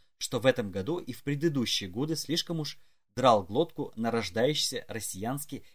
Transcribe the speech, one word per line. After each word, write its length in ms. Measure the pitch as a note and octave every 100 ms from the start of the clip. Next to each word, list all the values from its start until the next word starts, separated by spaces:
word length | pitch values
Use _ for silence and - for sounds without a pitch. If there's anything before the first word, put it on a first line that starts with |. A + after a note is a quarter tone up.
| _ -
что 240 | - B2
в 60 | C3
этом 240 | B2+ G#2
году 280 | F#2+ F#2+ F3+
и 140 | -
в 100 | B2+
предыдущие 680 | - C#3+ E3+ C#3+ A2 - G2
годы 260 | G2 D#3 D#3
слишком 440 | - D3+ - E3
уж 180 | D3 - - _ _
драл 280 | - B2+ G#2+
глотку 500 | F2+ A2+ E3 - C3 A2
нарождающийся 880 | A#2 A#2 G2+ A2+ C3 D3+ - A#2+ -
россиянский 800 | G#2+ - F#2 A2 C#3+ - B2 -